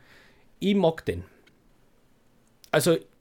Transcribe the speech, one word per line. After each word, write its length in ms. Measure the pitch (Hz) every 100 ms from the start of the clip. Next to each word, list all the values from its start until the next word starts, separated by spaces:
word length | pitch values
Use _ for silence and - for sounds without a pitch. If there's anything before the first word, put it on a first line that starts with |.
| - - - _ _ -
ich 160 | 190 202
mag 300 | 170 165 -
den. 180 | 87 - _ _ _ _ _ _ _ _ _ _ _ _ _ -
Also, 280 | 156 170 165 - _